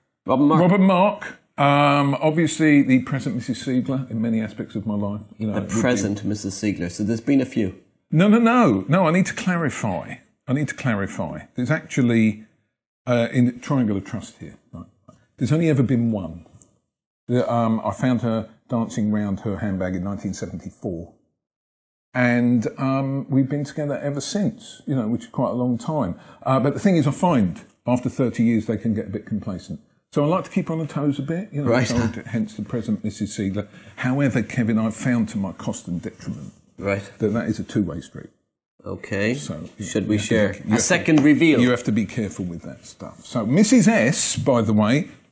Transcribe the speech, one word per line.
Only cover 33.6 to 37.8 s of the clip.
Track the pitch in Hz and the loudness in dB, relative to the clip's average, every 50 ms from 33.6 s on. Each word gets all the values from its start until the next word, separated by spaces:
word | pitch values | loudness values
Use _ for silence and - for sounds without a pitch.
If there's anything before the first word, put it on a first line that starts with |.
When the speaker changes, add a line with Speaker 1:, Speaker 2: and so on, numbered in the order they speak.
| 101 - - - - - - | -8 -8 -14 -20 -20 -20 -12
Speaker 2:
However, | - - 127 131 143 143 123 - 123 104 | -6 -4 -2 0 2 0 0 0 0 -4
Kevin, | - - 131 110 113 110 | -2 -2 -2 0 2 0
I've | 110 110 110 - | 0 0 -2 -4
found | - - 131 120 117 104 - | -2 -2 0 2 0 0 -2
to | - 101 | -2 -6
my | 98 87 - | -6 -6 -8
cost | - - 123 - - - | -8 -8 -8 -8 -8 -8
and | 87 87 78 - | -8 -8 -6 -6
detriment | - - - - - - - - - - _ _ _ _ | -10 -12 -10 -10 -10 -10 -10 -12 -16 -18 _ _ _ _
Speaker 1:
Right. | - 95 101 98 98 - - - | -8 -4 -4 -4 -4 -4 -12 -6
Speaker 2:
that | - 113 101 | -2 0 0
that | 107 117 78 110 | 0 0 0 -2
is | 107 | -2
a | - 92 | -4 -4
two-way | - - 113 | -2 0 0